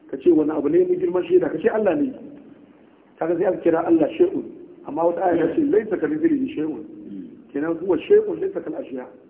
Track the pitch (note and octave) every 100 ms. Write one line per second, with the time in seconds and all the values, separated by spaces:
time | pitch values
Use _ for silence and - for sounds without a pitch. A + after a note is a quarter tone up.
0 | - C#3 F3+ D#3 D3 D#3 C#3+ E3+ F3+ F3+
1 | F3+ F3+ - F3+ D3+ D#3 G#3+ G#3+ G3+ D3+
2 | C3+ - - - - - - _ _ _
3 | _ _ E3 E3+ G3 E3 E3+ D#3+ E3+ E3
4 | C#3+ - F3+ C#3+ - - - - - D3
5 | E3+ E3+ F#3 E3+ D#3 E3 C#3+ G#3 A3 F3
6 | D3 - E3 C#3 C3 C#3+ D#3 B2 - -
7 | G2+ G2 E2+ - - C#3 D#3+ E3 F#3 E3+
8 | - G#3 G#3 D#3+ F#3+ F#3 D#3+ D#3 - B2+
9 | B2 -